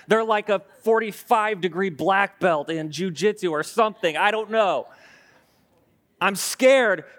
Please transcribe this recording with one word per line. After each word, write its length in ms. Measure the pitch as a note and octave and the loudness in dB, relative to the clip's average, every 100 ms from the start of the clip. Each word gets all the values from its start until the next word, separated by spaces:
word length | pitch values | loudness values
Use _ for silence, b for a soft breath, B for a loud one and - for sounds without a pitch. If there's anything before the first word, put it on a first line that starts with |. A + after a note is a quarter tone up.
| - | 0
They're 160 | A3 | 0
like 240 | A3+ G#3+ G#3 | 2 -2 -2
a 140 | F#3+ - _ | -4 -4 _
forty-five 800 | A3 A3+ A3 - - A3+ G#3+ F#3+ | 0 0 0 -6 0 0 0 -2
degree 300 | F3+ E3+ G3 | -4 -4 -4
black 500 | C#3+ E3+ G3 G3 - | -2 0 2 0 0
belt 280 | F3+ D3+ C#3+ | 0 0 -2
in 200 | D#3+ D#3 | -6 -6
jujitsu 640 | D3 F#3+ D3 G#3 G#3 F3+ | -6 -6 -2 -2 0 -4
or 100 | D3+ | -4
something, 540 | - A#3 A3 G#3 E3+ D3+ | -2 0 0 0 -2 0
I 160 | G3+ | 0
don't 180 | A3 G#3 | 0 0
know. 380 | A3 F#3+ C3+ - b b b b b b b _ _ _ _ _ - | 0 2 0 -6 b b b b b b b _ _ _ _ _ -2
I'm 140 | F#3+ | -2
scared 680 | F#3+ - - C4 C4+ A3 F3 - | -2 -6 2 4 6 2 -2 -6